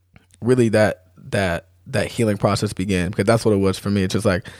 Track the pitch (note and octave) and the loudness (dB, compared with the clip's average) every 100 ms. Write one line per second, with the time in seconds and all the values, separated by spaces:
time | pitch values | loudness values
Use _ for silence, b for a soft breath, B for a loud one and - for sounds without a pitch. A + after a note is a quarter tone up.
0 | _ _ _ _ A2 B2+ A#2 G#2+ G#2 - | _ _ _ _ 0 4 4 4 2 0
1 | _ - - A2 F#2+ E2+ - _ - A2 | _ -20 -6 -2 -2 -4 -8 _ -8 -6
2 | F#2+ - A2+ G2 A2 G2+ G#2 - F#2+ F#2 | -4 -2 -2 0 0 0 -4 -4 -2 -2
3 | F2+ G#2 G#2 A#2 A2+ G2+ F#2+ F#2 G2+ G2+ | -2 -2 0 2 2 2 2 -2 -2 0
4 | F#2 G2 G#2+ F2+ B B | 0 0 0 -2 B B